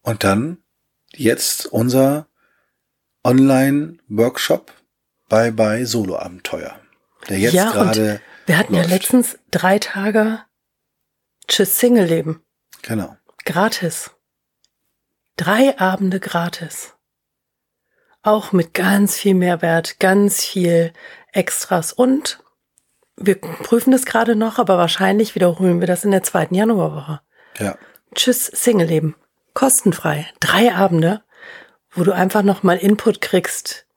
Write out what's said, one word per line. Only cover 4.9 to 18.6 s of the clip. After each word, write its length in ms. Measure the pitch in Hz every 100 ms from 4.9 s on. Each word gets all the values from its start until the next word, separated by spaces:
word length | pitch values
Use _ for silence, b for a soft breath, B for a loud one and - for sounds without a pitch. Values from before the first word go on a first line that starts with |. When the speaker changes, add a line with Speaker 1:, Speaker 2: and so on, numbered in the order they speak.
| _ _ _ _
Speaker 1:
Bye 220 | 107 117
Bye 340 | 110 107 113 120
Solo-Abenteuer, 960 | 113 95 87 92 92 - 85 80 - _ _ _ _ -
der 100 | 95
jetzt 140 | 113
Speaker 2:
Ja, 140 | 180 214
und 60 |
Speaker 1:
gerade 480 | 147 180 107 107 104 B B -
Speaker 2:
wir 120 | 165
hatten 160 | 170
Speaker 1:
läuft. 160 | 185 175
Speaker 2:
ja 60 | 185
letztens 440 | - 254 240 - _
drei 300 | 175 185 202
Tage 600 | - 196 202 214 214 220 - _ _ _ _ _ _ _ _ _ -
Tschüss 320 | - 190 -
Single-Leben. 640 | 247 240 175 165 147 160 _ _ _ -
Speaker 1:
Genau. 340 | - 110 85 - _ _ -
Speaker 2:
Gratis. 680 | 170 214 - 170 - - _ _ _ _ _ _ _ _ _ _ _ _ -
Drei 420 | 170 214 277 269
Abende 400 | 185 190 190 185
gratis. 760 | - 170 170 - 160 - - _ _ _ _ _ _ _ _ _ _ _ _ _
Auch 300 | 214 214 202
mit 220 | 185